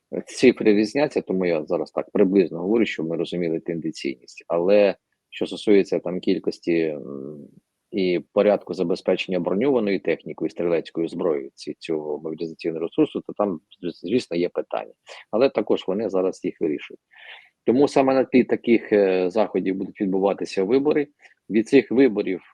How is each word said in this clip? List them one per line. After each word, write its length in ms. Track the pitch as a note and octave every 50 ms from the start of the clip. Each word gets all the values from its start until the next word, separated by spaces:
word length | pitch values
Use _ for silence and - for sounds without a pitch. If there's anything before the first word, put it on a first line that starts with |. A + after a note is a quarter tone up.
| _ - - - -
Цифри 480 | - - - C#3 B2 - - - G#2+ G#2
різняться, 480 | G#2 A2 G#2 - C#3+ D3+ C#3+ - A#2
тому 240 | - - F#2+ F#2 F#2
я 200 | F2 E2 D2+ D2
зараз 260 | D#2+ F2 D#2+ D2+ -
так 200 | - D#2 - - -
приблизно 460 | - G2+ F#2 F#2+ G2 F2 D2+ - E2+
говорю, 260 | F2 G2 A2 A#2+ G#2
щоб 220 | - - - D#2+
ми 100 | D#2+ E2
розуміли 420 | D#2+ E2 - - F2 F2 D#2+ D#2+ D#2+
тенденційність. 840 | - - E2+ E2 D#2 D#2+ D2+ - - C#2 C2 - _ - - - -
Але 480 | - E2+ E2+ E2+ F#2+ G#2 G#2 G2+ G2 F2+ _ _ _ _ _ _ _
що 180 | - - G2
стосується 520 | - F#2+ - - A2+ G#2 G2 F2+ - F2+ E2
там 200 | - F2 F2+ F2+
кількості, 600 | - - F#2 E2+ - - - - - E2+ E2+ E2+
м, 560 | D#2+ D#2+ D2+ C#2+ B1+ C2 C#2 C#2 C2+ D2 D2+ D2 C#2+ - - - _ _ _ _ _ -
і 300 | - G2+ F#2 F2+ F2 E2+ - _ -
порядку 400 | G#2 G2+ G#2 G2+ F#2+ - - F2
забезпечення 640 | F2+ F2+ E2+ F#2 - - - - - - - F#2 F2+
броньованою 600 | E2+ F2+ F2+ G2 B2+ C#3+ C3+ A#2+ G#2+ G2+ G2 F2
технікою, 500 | - F2 D#2 - - E2 D2+ - E2 D#2+
стрілецькою 580 | - - E2+ F2 E2+ D#2 - - - E2 E2
зброєю 420 | D#2 - - F2 F2 D2+ C#2 C2+ C#2 _
ці-, 200 | - - D2+ C#2+ _
цього 400 | - - D#2+ D2+ D2+ D2+ D2 D2
мобілізаційного 600 | D#2 D#2+ D#2+ D#2 E2+ D#2+ D#2+ - - E2+ D#2+ D#2+
ресурсу, 420 | E2 E2 - - D3+ - - G2+ -
то 60 | - -
там, 260 | - G#2 G2+ E2+ D2+ _ _ _ - - F2 - - -
звісно, 340 | E2+ A2+ B2+ - - E2+
є 120 | F2 F2 E2+
питання. 440 | - D#2 - - - A1 G#1+ G#1+ - _ _ - - - - _
Але 180 | - A2 C3+ C3+
також 340 | - A2+ G2+ - G#2+ - -
вони 220 | - F#2 G#2 A2+ F#2+
зараз 360 | F#2+ F#2 F#2 F#2 - - -
їх 160 | F2+ - -
вирішують. 380 | F2 D#2+ C#2+ - - - - - _ _ _ - - - - - - _ _ _ -
Тому 220 | A#2+ A2+ C3 C#3+
саме 260 | - - C#3+ C#3 C3 C3+
на 100 | C3+ B2
тлі 200 | - - B2+ A2+
таких, 500 | - A#2 G#2+ - A#2 A2+ G#2 - - A2
е, 360 | G2+ G2 F#2+ F#2 F#2 F2+ F2+
заходів 460 | F#2 A2 G2+ - - F#2+ F2+ F#2+ F#2
будуть 260 | G2 G2 D#2+ - -
відбуватися 640 | G#2+ F#2 F#2 F#2+ F#2+ G2 F#2 - E2 - - G2 F#2+
вибори. 440 | G2 B2 C#3 C#3+ D3+ D3+ D3+ C#3+ - _ _ _ _ _ _ _ -
Від 180 | F#2+ A2+ G#2+
цих 240 | - C#3 C3+ - -
виборів, 500 | A2+ C3+ C#3 B2 G2 G#2 G2 F#2 F#2 E2+ - -